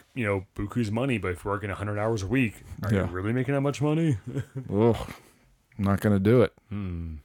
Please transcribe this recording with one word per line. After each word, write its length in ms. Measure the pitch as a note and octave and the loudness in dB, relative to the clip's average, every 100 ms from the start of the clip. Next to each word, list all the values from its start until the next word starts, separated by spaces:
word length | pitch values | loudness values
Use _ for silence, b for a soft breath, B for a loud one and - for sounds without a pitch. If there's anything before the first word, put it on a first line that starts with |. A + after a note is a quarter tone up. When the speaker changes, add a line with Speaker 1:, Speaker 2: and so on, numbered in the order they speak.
| _ C3 | _ -4
Speaker 1:
you 100 | G#2+ | -2
know, 200 | G2 F#2 - | -2 -4 -8
buku's 360 | G2+ B2 G#2+ | -4 -2 0
money, 260 | A2+ C#3 A2+ | 0 0 0
but 140 | F#2 | -2
if 100 | E2 | -6
you're 80 | G2+ | -4
working 160 | G2+ G2+ | -4 -4
a 60 | F#2 | -6
hundred 240 | G2+ G#2 | -4 -2
hours 240 | A2 A2+ | -2 -2
a 40 | F#2+ | 0
week, 360 | C3 A2+ - - - | 0 0 -2 -16 -8
are 100 | G#2+ | 0
Speaker 2:
Yeah. 120 | G2+ F2+ | 0 0
Speaker 1:
you 60 | |
really 220 | F2+ G#2 | -2 -2
making 200 | B2 B2+ | -2 0
that 60 | C#3 | 0
much 220 | C#3+ C#3 | 0 0
money? 360 | D3 D#3+ E3 A2+ A#2 C3+ - | 0 2 2 0 -4 -8 -8
<laughs> 280 | C3+ A#2 | -10 -2
Speaker 2:
Ugh, 220 | G2 A#2 G#2 - B B B B _ _ - | 4 4 4 -4 B B B B _ _ -2
not 220 | G2 G2 | 0 2
gonna 200 | G#2+ G2+ | 4 4
do 220 | G2 B2 | 6 6
it. 100 | G2+ _ - | 4 _ -12
Speaker 1:
Hmm. 460 | G#2 F#2+ E2+ E2 D2+ | -8 -6 -6 -8 -10